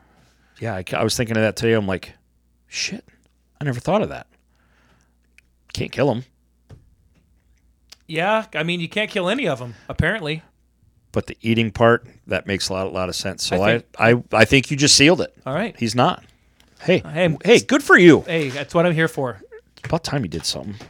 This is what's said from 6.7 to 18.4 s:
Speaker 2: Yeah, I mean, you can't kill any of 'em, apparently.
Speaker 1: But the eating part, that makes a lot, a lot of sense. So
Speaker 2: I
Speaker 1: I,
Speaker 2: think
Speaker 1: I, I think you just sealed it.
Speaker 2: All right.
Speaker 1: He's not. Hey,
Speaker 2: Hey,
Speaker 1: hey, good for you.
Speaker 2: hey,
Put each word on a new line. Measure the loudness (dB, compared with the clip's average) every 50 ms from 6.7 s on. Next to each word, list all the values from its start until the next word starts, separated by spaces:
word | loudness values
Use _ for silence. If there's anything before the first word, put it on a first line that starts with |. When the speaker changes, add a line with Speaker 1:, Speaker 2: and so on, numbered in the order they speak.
| -20 -20 _ _ _ _ _ _ _ _ _ _ _ _ _ _ _ _ _ _ _ _ _ _ -20 _ _
Speaker 2:
Yeah, | -10 -6 -4 -2 0 -2 -2 -4 -6 -6
I | -6 -4
mean, | -4 -4 -4
you | -6 -6
can't | -4 -4 -4 -4
kill | -4 -4 -2 -2
any | -2 -2 -2 -4
of | -4 -4
'em, | -8 -14 -16 -16 _ -10
apparently. | -4 -2 -2 -2 -2 -4 -6 -6 -8 -8 -10 _ _ _ _ _ _ _ _ _ _ _ _ _
Speaker 1:
But | -6 -6 -6
the | -6 -10 _
eating | -2 0 2 2 0 0
part, | 2 4 6 6 6 4 0 -8 -20 _ _
that | -6 -6 -6 -4
makes | -4 -6 -4 -4 -6
a | -6
lot, | -6 -6
a | -6
lot | -6 -6 -6 -6
of | -6
sense. | -8 -8 -8 -8 -8 -6
So | -4 -2 0
Speaker 2:
I | 2
Speaker 1:
I, | 2 0 0
Speaker 2:
think | -4 _ -4 2
Speaker 1:
I, | 4 4 4 2 0 0 4 4
I | 4
think | 6 4 2 2 0
you | -2
just | 0 2 4 4
sealed | 6 6 4 4 2
it. | 0 -6 _ _ -10
Speaker 2:
All | -8 -6
right. | -6 -6 -8 -6 -6
Speaker 1:
He's | -6 -4 0
not. | 0 0 0 0 -4 -12 -20 _ _ _ _ _ _ _ _ _ -8
Hey, | -2 0 0 0
Speaker 2:
Hey, | 0 -4 -4 -2 -2 -2 -2 0 2
Speaker 1:
hey, | 4 4 4
good | 4 2 0 0
for | 4 6 6 8
you. | 10 10 8 8
Speaker 2:
hey, | 4 -2 -4 -4